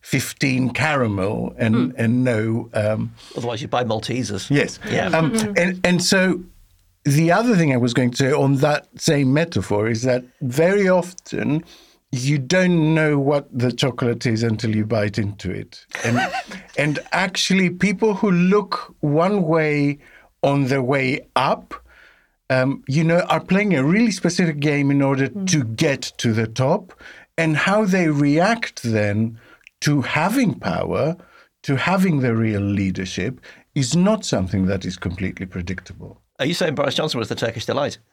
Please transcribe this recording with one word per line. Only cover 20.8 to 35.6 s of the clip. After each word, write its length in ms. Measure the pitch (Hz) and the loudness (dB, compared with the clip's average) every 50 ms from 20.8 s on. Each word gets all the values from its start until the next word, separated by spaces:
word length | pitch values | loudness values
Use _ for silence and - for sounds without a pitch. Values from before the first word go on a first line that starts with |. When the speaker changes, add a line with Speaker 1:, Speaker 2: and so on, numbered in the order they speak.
Speaker 1:
way 440 | 127 120 143 139 131 127 135 156 - _ _ | 0 0 0 2 2 0 -2 -2 -6 _ _
up, 380 | 127 127 147 214 - - - - - _ _ - - - - _ _ _ _ _ _ _ _ | 0 2 2 0 -2 -4 -16 -18 -18 _ _ -20 -20 -20 -20 _ _ _ _ _ _ _ _
um, 320 | 135 131 131 135 135 - - - | 0 2 2 0 -2 -4 -4 -2
you 160 | 131 156 165 | 0 2 2
know, 160 | 165 170 175 180 - | 4 2 2 2 2
are 120 | 156 160 | 0 -2
playing 340 | 156 - 185 196 214 208 180 | 0 0 0 2 2 2 2
a 100 | 135 131 | 2 2
really 260 | 147 175 214 240 226 | 2 4 4 2 2
specific 480 | 185 - - 175 170 - 185 160 151 147 | 0 0 -2 -2 0 2 0 0 0 0
game 320 | 143 156 143 143 143 139 | 0 0 2 2 2 2
in 120 | 139 139 | 4 4
order 260 | 139 135 139 131 135 135 | 4 2 2 2 0 -2
Speaker 2:
Mm. 180 | - 202 190 185 | -2 -6 -2 0
Speaker 1:
to 140 | 180 156 127 | 0 0 0
get 480 | 110 113 107 165 151 135 123 - - - | -2 -2 0 0 0 0 0 -4 -10 -10
to 160 | - - 120 | -4 -2 0
the 140 | 110 107 113 | 0 0 0
top. 480 | 110 113 - 131 135 165 214 - - - _ - - - - - _ _ | -2 -2 -2 0 2 0 0 -2 -10 -20 _ -20 -20 -20 -20 -20 _ _
And 200 | - 165 160 151 147 | -2 0 0 2 0
how 260 | - 190 196 214 220 | 2 2 2 2 2
they 240 | 196 185 190 175 156 | 2 2 2 2 2
react 720 | 151 143 147 143 143 156 175 208 233 226 - - - - | 2 2 2 2 4 4 2 2 0 -2 -4 -10 -12 -6
then 560 | - 117 110 107 104 104 101 107 110 113 113 113 - - - _ _ - _ _ | -4 0 0 2 2 2 0 0 0 -2 -4 -10 -20 -20 -20 _ _ -20 _ _
to 200 | - 156 147 147 | 0 0 0 0
having 520 | 120 - - 147 156 196 220 277 254 185 135 - | 0 -2 -2 0 0 0 2 2 2 0 0 -2
power, 580 | - 98 82 85 87 87 87 95 123 156 170 - - _ _ - - _ _ _ | -4 -4 -4 -2 -2 -2 -2 -2 -2 -2 -4 -6 -12 _ _ -20 -20 _ _ _
to 140 | - - 139 | -4 -4 -2
having 440 | 127 - - 185 190 185 196 160 139 | -2 0 0 0 2 2 2 2 0
the 140 | 127 123 113 | 0 0 0
real 260 | 113 113 110 107 98 | 0 0 0 0 0
leadership, 800 | 101 101 101 98 98 95 90 95 95 92 - - 90 117 127 - - - - - _ _ _ | 0 0 0 0 0 -2 -2 -4 -6 -6 -4 -4 -4 -4 -6 -8 -16 -20 -20 -20 _ _ _
is 200 | 151 135 120 - | -4 -2 0 2
not 300 | 170 180 202 220 208 - | 2 4 4 2 0 -2
something 420 | - - 110 92 90 - 98 92 | -4 -2 -2 -2 0 0 0 0
that 180 | 92 98 95 - | 0 0 -2 -4
is 120 | 90 90 | -6 -8
completely 500 | - - 98 90 90 98 92 90 - 95 | -6 -8 -8 -6 -4 -6 -6 -6 -8 -12
predictable. 720 | 92 - 95 | -10 -8 -10